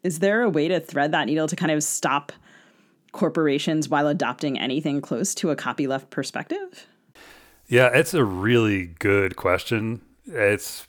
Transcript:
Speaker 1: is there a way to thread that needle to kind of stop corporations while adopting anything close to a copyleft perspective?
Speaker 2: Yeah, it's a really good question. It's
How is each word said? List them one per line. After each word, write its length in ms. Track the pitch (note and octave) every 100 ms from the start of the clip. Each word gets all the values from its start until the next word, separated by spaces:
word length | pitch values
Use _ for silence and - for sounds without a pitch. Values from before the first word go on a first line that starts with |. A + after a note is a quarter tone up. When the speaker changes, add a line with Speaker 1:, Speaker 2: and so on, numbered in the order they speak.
Speaker 1:
is 160 | F#3 D#3+
there 220 | G3 A3
a 60 | A#3
way 180 | D3+ E3
to 120 | F3
thread 320 | - C#3+ D3+
that 140 | D#3+ B2
needle 200 | D#3 D#3
to 80 | -
kind 140 | D#3+
of 100 | D3+
stop 500 | - - C#3 C#3+ - - - - _ _ _ _ _
corporations 760 | - E3 E3 D3+ C#3+ E3 D#3 C#3
while 200 | D3 D3
adopting 500 | D3 B2 B2+ D3 C3
anything 420 | B2+ C#3 D3+ C#3+
close 340 | - A#2+ G3+ -
to 140 | E3+
a 60 | C#3
copyleft 540 | B2+ A#2+ C3+ C3+ -
perspective? 760 | - C#3 - - G4 F#4 - - _ _ - - - - _ -
Speaker 2:
Yeah, 220 | A#2+ B2
it's 260 | B2+ E3
a 100 | E3+
really 600 | A2 F#2 G#2+ A#2+ A2 G2 F2 E2
good 380 | G2+ G2+ F#2+ -
question. 680 | A2+ A2 - A2+ A2 A#2 - _ B3+
It's 600 | C#3 G2+ G#2 - -